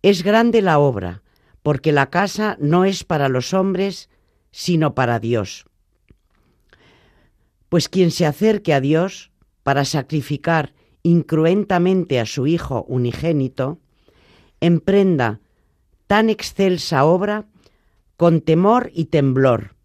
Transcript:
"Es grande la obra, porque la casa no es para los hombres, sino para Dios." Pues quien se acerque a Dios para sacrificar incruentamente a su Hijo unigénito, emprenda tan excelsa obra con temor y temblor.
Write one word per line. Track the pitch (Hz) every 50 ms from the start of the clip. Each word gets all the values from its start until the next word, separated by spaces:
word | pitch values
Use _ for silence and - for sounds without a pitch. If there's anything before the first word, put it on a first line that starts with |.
| -
"Es | 190 208 170
grande | 170 202 208 226 233 233 220 226
la | 196 185 156
obra, | 147 147 139 120 98 90 87 90 101 _ _ _ _ _ _ _ _ _
porque | 147 147 131 - 156
la | 147 143 139 135
casa | - 175 196 190 - - 214 214 - -
no | 147 143 160 180 185
es | 196 196 - -
para | _ 170 151 143
los | 135 127 127 127 - 190
hombres, | 190 190 196 190 175 196 196 185 - - _ _ _ _ _ _ _ _ _
sino | _ - - - 175 160 160 143 123
para | - 127 120 120 113
Dios." | 107 113 123 113 101 95 - - _ _ _ _ _ _ _ _ _ _ _ _ _ _ _ _ _ _ _ _ _ _ _ _ _ _ _ _ _ _ _ _ _ _ _ _ _ _ _ _ _ _
Pues | - 175 - -
quien | - 185 180 170
se | - - 170
acerque | 151 143 - 208 220 214 208 208 - 151
a | 139
Dios | 131 139 156 160 180 196 - - - _ _ _ _ _ _ _ _
para | 139 135 139 139
sacrificar | - - 151 127 _ 156 151 131 - 147 135 - 170 165 160 147 - _ _ _ _ _ _
incruentamente | _ 170 170 170 151 - 165 156 156 165 185 208 202 208 190 175 175 185 190 185 165 - 139 123
a | 113
su | 107 - 139 127
Hijo | 147 170 165 - - 131 113 -
unigénito, | - 123 127 120 120 113 - 143 170 165 147 135 131 131 - 131 135 165 - _ _ _ _ _ _ _ _ _ _ _ _ _ _ _ _
emprenda | - 170 175 160 - - 196 202 196 190 175 139 120 110 104 104 _ _ _ _ _ _ _ _ _ _ _ _ _
tan | _ 202 208 220 226
excelsa | 214 - - - - - 196 190 185 165 - - 170 135 139
obra | 156 175 180 196 208 208 214 208 _ _ _ _ _ _ _ _ _ _ _ _ _ _
con | _ 170 170 165 160
temor | - - 160 170 185 208 233 247 247 - _
y | 165 160
temblor. | - - 151 139 135 127 131 135 131 120 107 101 101 _ _